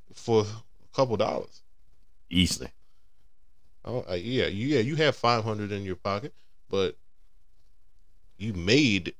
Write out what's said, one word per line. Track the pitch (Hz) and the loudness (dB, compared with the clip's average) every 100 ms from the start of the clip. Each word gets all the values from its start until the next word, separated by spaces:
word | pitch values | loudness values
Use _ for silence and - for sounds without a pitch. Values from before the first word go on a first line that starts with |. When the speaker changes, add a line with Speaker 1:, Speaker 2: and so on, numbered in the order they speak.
| - | -16
Speaker 1:
for | - - 110 | -10 4 4
a | 104 110 - - - - | 4 -2 -12 -16 -8 0
couple | 131 104 | 2 4
dollars. | 104 64 50 - - - - - - - - | 2 0 -4 -12 -16 -16 -16 -16 -16 -16 -2
Speaker 2:
Easily. | 87 90 - 62 - - - - - - - - - - - | 4 4 2 -6 -12 -16 -16 -16 -16 -16 -16 -16 -16 -16 -14
Speaker 1:
Oh, | - 120 - | -6 -6 -2
uh, | |
yeah, | 90 101 127 80 | -4 0 2 2
you, | 98 131 | 2 2
yeah, | 143 | 4
you | 117 151 | 4 4
have | 151 - | 4 4
five | 120 117 | 4 4
hundred | 110 107 104 | 2 -2 -2
in | 101 | -4
your | 98 87 | -4 -4
pocket, | 101 101 143 - - - - | -2 -2 -4 -12 -18 -18 -4
but | 98 92 - - - - - - - - - - - - - - - | 2 2 0 -14 -18 -18 -18 -18 -16 -16 -16 -16 -16 -18 -18 -18 -8
you | 107 | -6
made | 95 87 127 139 98 80 - | -2 6 8 8 6 2 -8